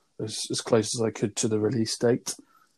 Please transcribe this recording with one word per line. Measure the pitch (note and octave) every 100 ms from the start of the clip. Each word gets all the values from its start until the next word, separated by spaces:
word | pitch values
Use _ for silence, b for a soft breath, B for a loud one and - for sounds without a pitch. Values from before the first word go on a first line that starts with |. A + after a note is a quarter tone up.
| b -
as, | A2 - -
as | B2
close | - A#2 G#2+
as | A#2+
I | A2
could | - G#2+ -
to | A2+
the | G#2+
release | G#2+ A#2+ A2 -
date. | A#2+ C3+ - - b b b